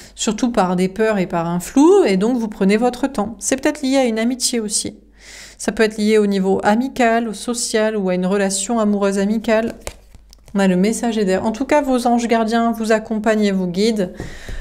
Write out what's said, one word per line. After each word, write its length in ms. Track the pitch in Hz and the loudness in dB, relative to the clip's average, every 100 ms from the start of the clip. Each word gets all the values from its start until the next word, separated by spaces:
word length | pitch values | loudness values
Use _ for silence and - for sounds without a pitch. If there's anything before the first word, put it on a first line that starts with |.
| - - | -18 -6
surtout 340 | 220 214 247 | -4 -2 0
par 240 | 226 180 | 0 0
des 140 | 180 185 | 0 -2
peurs 300 | 202 220 208 | 0 0 0
et 100 | 196 | -2
par 180 | 170 170 | -2 -2
un 140 | 175 | -4
flou, 420 | - 269 320 403 | -2 4 6 6
et 120 | 262 190 | 4 2
donc 220 | 220 254 | 0 0
vous 100 | 220 | -4
prenez 280 | - 190 214 | 0 2 2
votre 300 | 247 240 277 | 0 -2 -4
temps. 300 | 220 208 - | -4 -6 -6
C'est 160 | - | -4
peut-être 280 | 269 302 294 | -2 -2 -2
lié 160 | 262 269 | 0 2
à 60 | |
une 140 | 247 220 | 2 0
amitié 400 | 233 247 - 233 | -2 -2 -2 -4
aussi. 400 | 208 - - - - - - - - - | -4 -6 -6 -12 -20 -20 -20 -20 -20 -8
Ça 120 | - | -4
peut 140 | 214 | 0
être 120 | 214 214 | 0 2
lié 220 | 208 214 | 2 4
au 80 | 202 | 4
niveau 340 | 196 190 190 | 2 0 2
amical, 640 | 208 220 269 269 233 226 226 | 2 2 0 0 2 2 -2
au 60 | |
social 640 | 208 - 233 - 220 220 214 | -8 -6 -6 -2 0 0 0
ou 120 | 185 | -2
à 80 | 180 | 0
une 100 | 185 | 0
relation 540 | 202 196 202 - 233 | 0 0 -2 -2 0
amoureuse 400 | 208 202 202 202 | 0 2 0 0
amicale. 540 | 202 226 220 220 226 - - - - - - - - 196 | 0 0 0 0 0 -8 -16 -18 -20 -20 -20 -20 -6 0
On 20 | |
a 80 | 190 | 2
le 80 | |
messager 500 | 180 208 226 240 220 | 4 2 0 -2 0
d'air. 220 | 190 - 220 | 0 0 0
En 60 | |
tout 140 | 220 269 | -2 2
cas, 160 | 294 | 2
vos 260 | 262 254 240 | 2 0 2
anges 180 | 240 240 | 2 2
gardiens 460 | 226 220 233 233 | 0 0 0 0
vous 180 | 226 220 | -2 0
accompagnent 540 | 220 220 220 220 220 | 0 0 -2 0 2
et 80 | 202 | 2
vous 160 | 190 180 | 0 -2
guident 440 | 180 226 208 175 - - - - - | 0 0 0 -4 -6 -14 -14 -10 -10